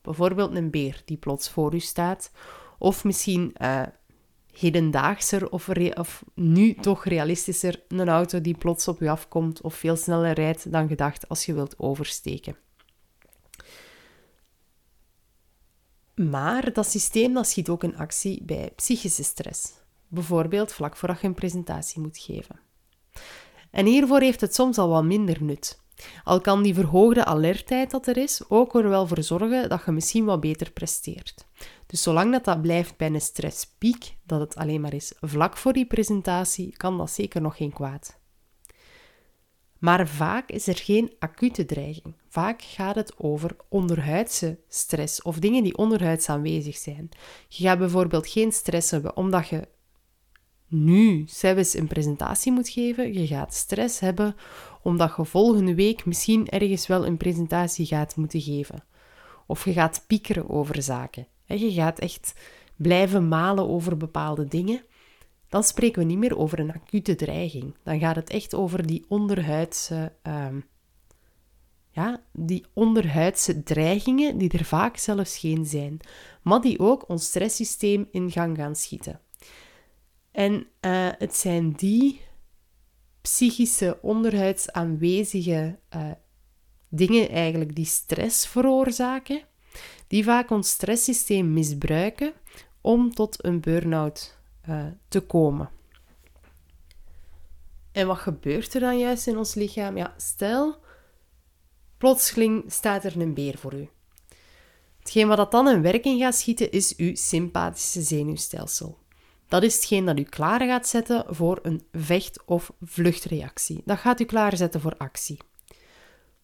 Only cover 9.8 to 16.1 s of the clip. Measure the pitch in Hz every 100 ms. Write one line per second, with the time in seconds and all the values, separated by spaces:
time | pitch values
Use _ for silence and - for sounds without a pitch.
9.8 | 165 165 175 170 165 160 156 165 - 160
10.8 | 156 151 143 - - 165 - 147 143 -
11.8 | 135 139 147 - - 143 - - _ _
12.8 | _ _ _ _ _ _ _ - - -
13.8 | - - _ _ _ _ _ _ _ _
14.8 | _ _ _ _ _ _ _ _ _ _
15.8 | _ _ _